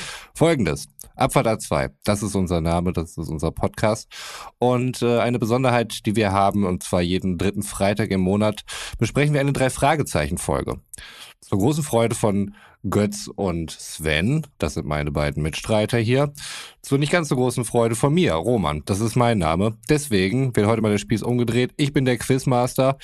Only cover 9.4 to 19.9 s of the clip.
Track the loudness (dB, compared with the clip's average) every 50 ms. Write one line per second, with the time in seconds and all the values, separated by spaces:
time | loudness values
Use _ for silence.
9.4 | 0 0 0 0 0 0 0 2 2 2 2 2 -2 -2 -2 -2 0 0 -2 -4
10.4 | -2 -2 -2 -2 -2 -4 -6 -8 -10 _ -20 -20 -20 -20 -20 -20 -20 -20 -20 _
11.4 | -6 -4 0 2 2 2 2 0 -2 0 2 2 2 2 0 0 0 2 2 0
12.4 | -2 -4 -6 -14 -20 -20 _ _ -8 -2 0 2 2 2 -2 -6 -12 -12 -6 -4
13.4 | -2 -2 -2 -4 -6 -8 -10 -14 -14 -14 -12 -6 -2 0 0 2 2 2 0 -2
14.4 | -4 -6 _ _ -4 -4 -4 -6 -6 -4 -4 -2 -2 -2 -2 -2 -2 -2 -2 -2
15.4 | -4 -4 -4 -6 -4 0 0 0 0 0 0 0 0 2 2 2 2 0 -4 -10
16.4 | -14 -14 -14 -14 -16 -18 -20 _ -4 -2 0 0 0 2 0 0 0 0 0 0
17.4 | 0 0 0 -2 -4 0 2 2 2 2 2 2 2 2 4 4 2 2 2 0
18.4 | 0 0 0 2 0 0 -2 -4 -2 -2 -2 0 0 0 2 2 4 4 4 2
19.4 | 2 2 2 2 0 0 -2 -4 0 0